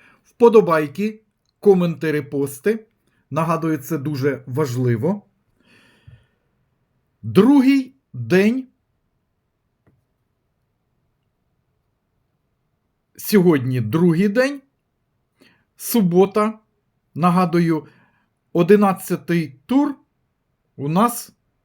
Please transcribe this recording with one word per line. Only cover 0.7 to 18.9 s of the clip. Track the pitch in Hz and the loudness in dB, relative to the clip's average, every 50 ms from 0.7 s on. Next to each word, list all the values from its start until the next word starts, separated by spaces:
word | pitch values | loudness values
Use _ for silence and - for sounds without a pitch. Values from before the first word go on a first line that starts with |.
| 165 156 156 147 147 - 202 220 214 - _ _ _ _ _ _ _ _ | 2 0 -2 -4 -6 -6 -6 -6 -8 -10 _ _ _ _ _ _ _ _
коменти, | - 202 196 185 175 170 160 127 160 156 147 | 2 2 2 4 2 -2 -4 -4 -6 -4 -4
репости. | 151 139 123 151 139 143 135 131 - - 202 226 226 - _ _ _ _ _ _ _ _ - | -4 -6 -6 -6 -6 -6 -6 -8 -6 -4 -4 -4 -4 -6 _ _ _ _ _ _ _ _ -10
Нагадую, | 131 160 165 165 165 156 160 160 156 139 | -6 -4 -4 -2 -4 -4 -4 -4 -6 -6
це | - - 165 147 | -6 -8 -8 -6
дуже | 131 156 151 131 131 143 131 123 - | -6 -6 -6 -4 -4 -4 -4 -4 -8
важливо. | - 123 147 156 131 120 127 127 123 120 107 120 170 208 208 - _ _ _ _ _ _ _ _ _ _ _ _ _ _ _ _ - - - _ _ _ _ _ _ _ _ _ _ _ _ _ _ _ _ _ _ _ _ - | -8 -6 -4 -4 -4 -4 -4 -2 -2 -2 -2 -2 -2 -4 -4 -8 _ _ _ _ _ _ _ _ _ _ _ _ _ _ _ _ -20 -20 -20 _ _ _ _ _ _ _ _ _ _ _ _ _ _ _ _ _ _ _ _ -10
Другий | 113 104 185 208 262 294 285 247 269 277 277 254 - _ _ _ _ - | -4 2 2 4 4 6 4 4 4 2 0 0 -4 _ _ _ _ -14
день. | 127 117 110 175 185 202 214 240 262 254 - _ _ _ _ _ _ _ _ _ _ _ _ _ _ _ _ _ _ _ _ _ _ _ _ _ _ _ _ _ _ _ _ _ _ _ _ _ _ _ _ _ _ _ _ _ _ _ _ _ _ _ _ _ _ _ _ _ _ _ _ _ _ _ _ _ _ _ _ _ _ _ _ _ _ _ _ _ _ _ _ _ _ _ _ _ _ _ _ _ | -12 -6 -2 0 2 2 2 0 -2 -6 -12 _ _ _ _ _ _ _ _ _ _ _ _ _ _ _ _ _ _ _ _ _ _ _ _ _ _ _ _ _ _ _ _ _ _ _ _ _ _ _ _ _ _ _ _ _ _ _ _ _ _ _ _ _ _ _ _ _ _ _ _ _ _ _ _ _ _ _ _ _ _ _ _ _ _ _ _ _ _ _ _ _ _ _ _ _ _ _ _ _
Сьогодні | - - - 214 202 175 180 160 135 120 127 127 127 | -16 -6 0 2 2 4 4 2 2 0 -4 -4 -4
другий | 110 107 110 165 180 175 160 165 202 214 | -4 -2 -2 0 2 2 2 2 0 0
день. | 196 247 254 277 285 277 - _ _ _ _ _ _ _ _ _ _ _ _ _ _ _ _ _ _ _ _ _ _ | 0 0 -2 -2 -2 -8 -16 _ _ _ _ _ _ _ _ _ _ _ _ _ _ _ _ _ _ _ _ _ _
Субота. | - - - - 240 196 170 170 180 196 190 - 214 214 220 220 - _ _ _ _ _ _ _ _ _ _ - | -16 -8 -4 0 0 0 2 4 2 2 2 2 -2 -2 -2 -4 -8 _ _ _ _ _ _ _ _ _ _ -6
Нагадую, | 139 165 180 170 185 185 175 170 175 170 165 160 151 151 - _ _ _ _ _ _ _ _ _ _ _ _ - | 0 0 2 2 2 0 0 0 0 0 0 -2 -4 -6 -10 _ _ _ _ _ _ _ _ _ _ _ _ -2
одинадцятий | 170 175 165 208 202 208 196 | 0 2 4 4 4 4 2